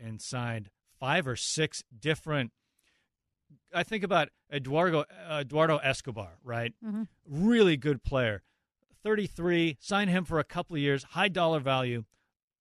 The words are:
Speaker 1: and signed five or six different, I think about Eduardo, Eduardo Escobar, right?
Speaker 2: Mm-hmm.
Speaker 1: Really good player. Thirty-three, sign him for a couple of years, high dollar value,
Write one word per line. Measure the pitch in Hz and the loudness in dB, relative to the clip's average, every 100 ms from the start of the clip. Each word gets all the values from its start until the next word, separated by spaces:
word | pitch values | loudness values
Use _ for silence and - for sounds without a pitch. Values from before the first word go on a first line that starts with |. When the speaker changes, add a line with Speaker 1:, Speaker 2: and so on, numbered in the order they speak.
Speaker 1:
and | 113 107 | -14 -12
signed | - 127 120 113 101 _ _ - | -8 -6 -4 -6 -10 _ _ -8
five | 131 165 135 | -2 0 0
or | 117 | -4
six | - 156 156 - - 117 | -4 -2 -2 -4 -16 -8
different, | 151 151 160 147 113 _ _ _ _ _ _ _ _ _ _ 147 _ | -2 -2 0 -2 -2 _ _ _ _ _ _ _ _ _ _ -20 _
I | 175 | -4
think | 170 220 | -2 -2
about | 185 180 147 _ - | 2 2 2 _ -8
Eduardo, | 143 127 156 180 160 143 - 175 | -8 -2 2 4 2 -2 -8 -8
Eduardo | 151 131 151 165 147 | -6 -2 2 4 4
Escobar, | 135 131 - 110 92 - | 0 -2 -6 -10 -12 -14
right? | 123 117 117 - | -8 -4 -4 -6
Speaker 2:
Mm-hmm. | 220 208 220 _ - | -8 -6 -8 _ -10
Speaker 1:
Really | 143 208 233 196 147 | 0 4 6 6 4
good | 151 131 | 0 -2
player. | - 135 117 101 _ _ _ _ _ _ | 0 0 0 -2 _ _ _ _ _ _
Thirty-three, | 208 214 196 - 175 170 165 139 | -2 -2 -2 -2 0 2 2 -2
sign | - 202 202 | -2 0 2
him | 180 | 0
for | 160 160 | 0 -2
a | |
couple | 143 175 180 160 | -2 -6 -6 -2
of | |
years, | 143 139 | 0 0
high | - 165 202 | -2 -2 0
dollar | 180 165 160 | 2 2 2
value, | 135 131 127 120 110 _ _ _ _ _ | 2 0 0 -4 -8 _ _ _ _ _